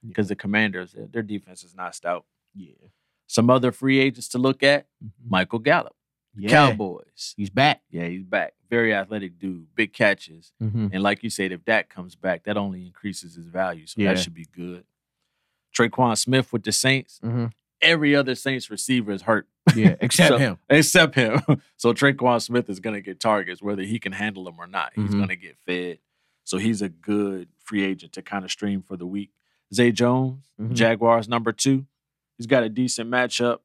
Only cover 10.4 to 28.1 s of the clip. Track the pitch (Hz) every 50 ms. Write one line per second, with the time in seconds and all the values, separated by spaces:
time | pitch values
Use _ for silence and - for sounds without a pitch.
10.4 | 85 _ _ _ 117 107 104 117 107 101 95 95 98 101 104 - - 113 - -
11.4 | 98 92 92 85 82 - 110 107 85 _ - 92 90 90 87 _ - 95 90 82
12.4 | _ 104 104 104 101 98 92 90 90 90 90 _ - 104 92 - - 85 85 87
13.4 | 85 85 82 90 95 92 87 82 78 - - - 104 98 92 92 90 87 85 82
14.4 | 82 - _ 90 87 90 90 90 _ _ _ _ _ _ _ _ _ _ _ _
15.4 | _ _ _ _ _ _ _ - 120 117 - - 127 120 113 - - - 131 131
16.4 | 123 _ - 113 98 107 104 - - 131 135 135 - _ - - - 113 117 120
17.4 | 117 113 - _ _ _ _ _ - 160 170 160 151 143 143 143 135 127 127 -
18.4 | - 139 135 127 - - 110 98 - - 131 123 110 104 101 95 - - 113 104
19.4 | - _ _ _ _ - 147 117 110 98 - - - 127 - - 175 151 127 120
20.4 | 139 117 92 - _ _ 139 151 160 - - 185 165 147 - 135 123 110 110 127
21.4 | - - 147 143 _ _ _ _ - 120 117 - 139 139 139 139 123 127 120 117
22.4 | 110 - 117 120 - - 98 92 92 113 107 101 92 98 92 _ - 113 107 104
23.4 | 95 87 90 87 101 101 104 98 95 101 110 113 - 101 95 95 104 107 101 95
24.4 | 92 90 82 82 85 90 95 95 78 62 _ - 107 104 107 101 101 92 92 87
25.4 | 92 82 67 _ _ - 90 90 90 90 85 _ _ _ _ _ _ _ _ _
26.4 | _ - - 95 98 113 113 98 104 95 82 82 _ - 104 104 104 98 95 92
27.4 | 87 _ _ _ _ - 107 101 98 95 95 90 - 82